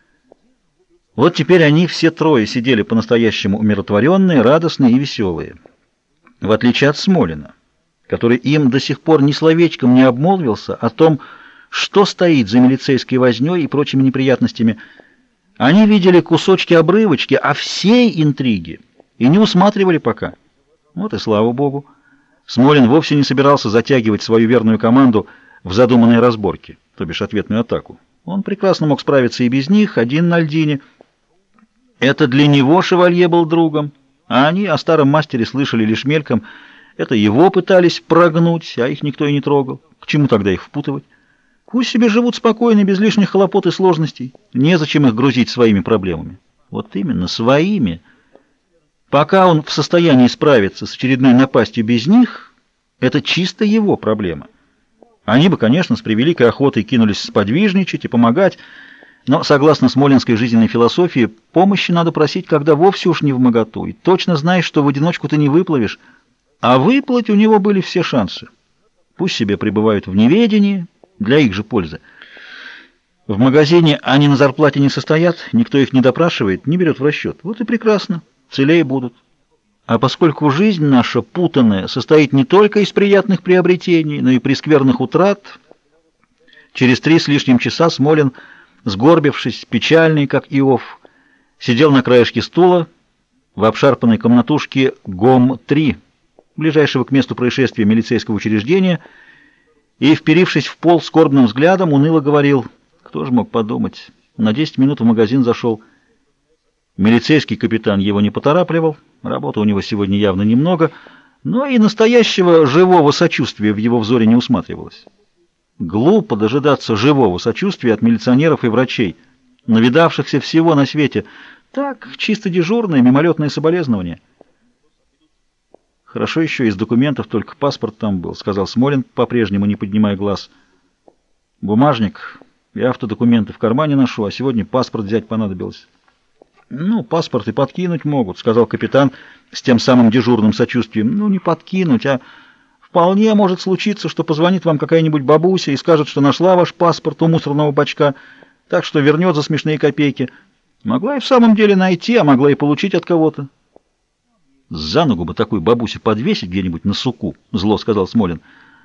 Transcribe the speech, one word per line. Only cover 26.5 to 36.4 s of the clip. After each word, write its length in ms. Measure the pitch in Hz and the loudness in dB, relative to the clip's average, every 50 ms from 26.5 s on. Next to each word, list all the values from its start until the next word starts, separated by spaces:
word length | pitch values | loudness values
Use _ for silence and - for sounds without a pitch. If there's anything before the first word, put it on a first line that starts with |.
| 76 - - - 78 _ _ _ _ | -6 -6 -12 -20 -20 _ _ _ _
то 80 | - 101 | -12 -10
бишь 160 | 82 85 - | -10 -8 -8
ответную 400 | 104 - - 101 90 - 104 113 | -8 -6 -6 -6 -6 -4 -4 -4
атаку. 380 | 113 - 98 78 - - - _ _ _ _ _ _ | -4 -4 -6 -6 -8 -10 -20 _ _ _ _ _ _
Он 160 | 170 185 196 | -8 -8 -8
прекрасно 460 | - 202 202 196 196 190 170 - 160 | -6 -6 -6 -2 -2 -2 -2 0 -2
мог 120 | 151 139 - | -2 -2 -2
справиться 440 | - - 143 135 123 113 - - 127 | -2 0 0 0 0 -2 -2 -4 -2
и 40 | |
без 220 | 120 127 135 135 151 | -2 -2 -2 -2 0
них, 300 | 202 214 208 - - - | 2 2 0 0 -2 -2
один 280 | 117 120 139 160 175 | -2 -2 -2 -2 0
на 120 | 170 170 170 | 0 0 0
льдине. 420 | 165 147 147 160 156 151 147 139 - _ _ _ _ _ _ _ _ _ _ _ _ _ _ _ _ _ _ _ _ _ _ _ | -2 -2 -2 -2 -2 -2 -4 -6 -8 _ _ _ _ _ _ _ _ _ _ _ _ _ _ _ _ _ _ _ _ _ _ _
Это 280 | 120 135 139 - - | -2 -2 0 0 0
для 200 | 123 123 139 147 | 0 2 2 4
него 340 | 147 143 143 127 135 165 185 | 4 4 4 4 4 2 2
шевалье 480 | 175 - 185 175 175 180 175 175 180 170 | 2 2 2 2 2 2 2 2 2 2
был 160 | 170 170 170 | 2 0 0
другом, 480 | 151 170 165 165 160 147 151 147 147 - _ _ _ _ _ _ | 2 0 0 0 0 0 -2 -4 -6 -10 _ _ _ _ _ _
а 220 | - 110 123 139 156 | -2 0 2 2 2
они 160 | 175 196 208 | 0 -2 -2
о 120 | 185 156 | -2 -4
старом 300 | 131 - 165 165 156 139 | -4 -2 0 2 2 2
мастере 380 | 135 147 156 147 - - 120 110 | 2 2 0 0 -2 -4 -4 -4
слышали 400 | - - 135 139 - 131 113 107 | -4 -4 -4 -4 -2 -2 -2 -2
лишь 180 | 107 110 110 - | -2 -2 -2 -2
мельком. 400 | 135 151 160 143 - 127 110 | -2 -4 -2 -2 -4 -4 -4